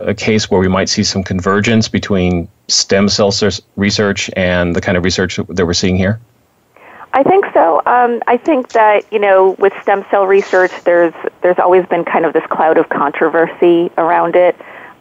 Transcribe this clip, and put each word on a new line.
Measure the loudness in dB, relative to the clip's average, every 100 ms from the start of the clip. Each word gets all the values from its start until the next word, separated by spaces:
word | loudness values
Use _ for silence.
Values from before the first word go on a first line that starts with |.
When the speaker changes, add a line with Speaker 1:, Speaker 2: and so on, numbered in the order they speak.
| -6
Speaker 1:
a |
case | -4 -2 -2 0
where | 0
we | 0
might | 0 -2
see | -2
some | -2 -4
convergence | -4 -4 0 0 2 0 0
between | -4 -2 0 0 -2 -6 _ -6
stem | -4 0 0 0
cell | 0 0
s-, | 0 -2 -4 -10 -4
research | -2 0 -2 -2 -6 -4
and | -2 0 0 -2
the |
kind | -2 -2
of |
research | 0 -2 -4 -4 -6
that | -2 -2
we're |
seeing | 0 0 0
here? | -2 -4 -10 _ _ _ _ _ -20 -20 -4
Speaker 2:
I | 0
think | 2 2 2
so. | 0 2 0 2
Um, | 2 0 -2 -2
I | -2
think | 0 -2 0
that, | 2 4 2 -2
you | -2
know, | 2 4 4 2
with | 0 0
stem | -2 -4 0
cell | 0 2
research, | 2 2 0 0 -2
there's, | 0 2 2 -2 -12 -2
there's | 0 2
always | 2 2 2
been | -4
kind | -2 -2 0
of |
this | -2 -2
cloud | -2 2 2
of | 0
controversy | -2 -4 -2 -2 0 -2 0 2 2 0 -2
around | 0 0 0 2
it, | 2 0 -12 -20 -20 -8